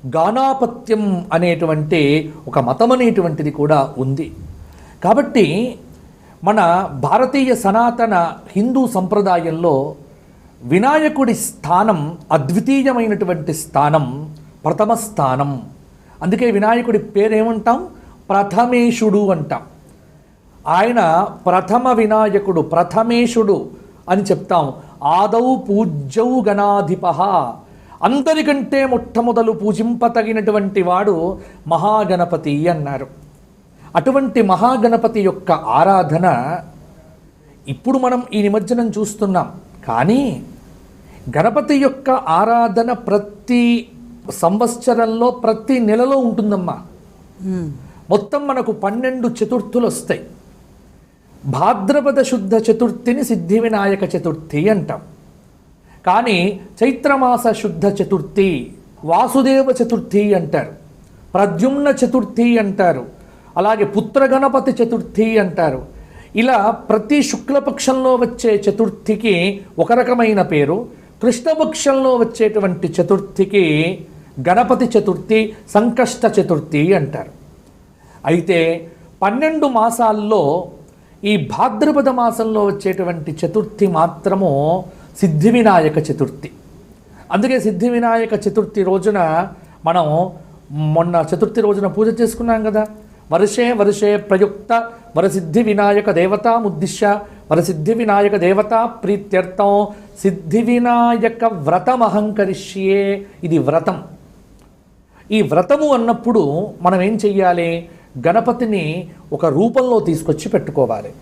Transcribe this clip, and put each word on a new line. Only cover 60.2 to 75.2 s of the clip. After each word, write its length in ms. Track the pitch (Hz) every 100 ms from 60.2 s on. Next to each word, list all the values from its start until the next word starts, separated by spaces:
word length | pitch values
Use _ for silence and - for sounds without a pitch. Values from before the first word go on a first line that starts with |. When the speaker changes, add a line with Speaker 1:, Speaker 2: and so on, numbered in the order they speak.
| 208
Speaker 1:
అంటారు, 380 | 196 156 151 117 - - - - - -
ప్రద్యుమ్న 540 | 180 202 165 254 277 285
చతుర్థి 680 | 269 233 262 202 - 240 233
అంటారు, 480 | 202 196 180 139 120 - - - - -
అలాగే 260 | 202 220
పుత్ర 420 | 254 208 220 277 269
గణపతి 580 | 262 277 262 262 -
చతుర్థి 540 | 233 233 - 190 220 220
అంటారు. 480 | 185 165 160 131 131 - - - - -
ఇలా 360 | 247 240 208
ప్రతి 520 | 226 - 220 214 294
శుక్లపక్షంలో 920 | - - - 277 277 - - 262 262 247
వచ్చే 480 | 233 240 233 208 202
చతుర్థికి 920 | 202 226 - - 214 226 180 185 202 - -
ఒక 120 | 165
రకమైన 500 | 233 247 240 226 202
పేరు, 460 | 147 156 143 185 240 - - -
కృష్ణపక్షంలో 920 | 233 240 320 311 311 - 285 269 262 254
వచ్చేటువంటి 800 | 233 - 214 214 196 175 180 -
చతుర్థికి 960 | 175 196 196 - 190 202 170 151 165 190 - - - - 135
గణపతి 360 | 196 254 254 254
చతుర్థి, 680 | 214 - 170